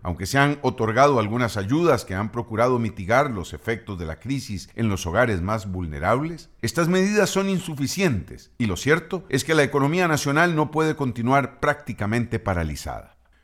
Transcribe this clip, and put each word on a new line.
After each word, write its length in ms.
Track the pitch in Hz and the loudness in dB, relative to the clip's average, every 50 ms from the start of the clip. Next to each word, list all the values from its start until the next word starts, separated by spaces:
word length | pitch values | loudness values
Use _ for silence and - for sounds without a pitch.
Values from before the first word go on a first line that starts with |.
| - | -8
aunque 240 | 90 87 80 98 | -8 -6 -6 -6
se 100 | 95 - | -2 2
han 220 | 139 139 143 147 147 | 2 2 2 2 0
otorgado 580 | 147 127 - - 113 110 110 123 139 147 143 123 | -2 -2 -2 0 -2 0 4 6 6 6 6 4
algunas 380 | 107 104 110 123 123 110 - | 0 0 0 -2 -2 -2 -2
ayudas 480 | 107 95 98 127 160 175 170 139 117 - | -4 -2 0 0 2 4 4 4 2 0
que 100 | - 98 | -4 -6
han 160 | 92 107 107 | -4 -4 -4
procurado 480 | - 120 101 - 110 107 117 127 127 120 | -6 -8 -8 -4 0 2 2 4 2 2
mitigar 520 | 117 110 - 107 95 85 113 131 147 143 | 0 -2 -4 -6 -2 0 2 2 2 2
los 240 | 117 98 80 - - | -2 -6 -8 -8 -12
efectos 440 | 76 - - 117 110 - - 101 85 | -8 -6 -6 -6 -6 -6 -8 -8 -6
de 60 | 87 | -6
la 160 | 78 80 - | -8 -8 -8
crisis 480 | - 117 139 139 - - 107 90 - - - | -6 -6 -6 -6 -6 -6 -8 -10 -10 -10 -6
en 140 | - 117 110 | -2 -2 0
los 160 | 98 90 - | -2 -2 -2
hogares 340 | 87 82 113 127 120 107 87 | 0 2 2 2 2 2 0
más 320 | 85 98 110 110 95 101 90 | -2 -2 -2 -4 -4 -6 -6
vulnerables, 800 | 92 90 80 73 71 78 92 113 131 151 165 170 156 - - - _ | -6 -6 -6 -6 -2 0 0 0 0 0 -4 -8 -10 -16 -20 -10 _
estas 280 | - 113 - - 170 160 | -6 -4 0 0 0 2
medidas 420 | 180 185 190 202 208 208 196 - | 2 2 2 2 2 2 2 2
son 180 | - 190 196 196 | 2 0 0 0
insuficientes 1040 | 196 175 - - 156 131 139 131 - 180 202 175 127 92 - - 62 - - _ _ - | 0 -2 -4 -6 -6 -4 -4 -4 0 0 0 2 2 0 -4 -8 -12 -18 -20 _ _ -2
y 80 | 120 | -2
lo 100 | 107 90 | -2 -2
cierto 480 | - - 135 151 - 160 - 190 180 - - | 0 2 2 2 2 2 -2 -8 -8 -4 -2
es 140 | - 131 135 | -2 -2 0
que 100 | 151 160 | 2 4
la 80 | 156 143 | 4 4
economía 440 | 123 139 143 135 143 160 180 185 170 | 4 2 2 2 2 2 2 2 2
nacional 460 | 156 143 - 143 139 156 170 175 170 | 2 0 0 2 2 4 4 4 4
no 160 | 151 151 - | 2 0 0
puede 240 | - 160 156 156 151 | 0 2 2 2 0
continuar 640 | - 143 127 113 120 113 120 135 139 131 123 - - | 0 -2 -4 -2 -2 2 2 4 4 2 0 -4 -2
prácticamente 800 | - 147 143 - - - 107 - 107 101 110 120 117 113 - 110 | 0 0 0 -2 -4 -10 -8 -4 -2 0 0 0 0 -2 -4 -4
paralizada. 760 | - 101 95 87 82 78 73 71 - 76 62 53 50 - _ _ _ _ _ _ | -2 -2 0 0 -2 -2 -4 -6 -8 -10 -10 -10 -12 -16 _ _ _ _ _ _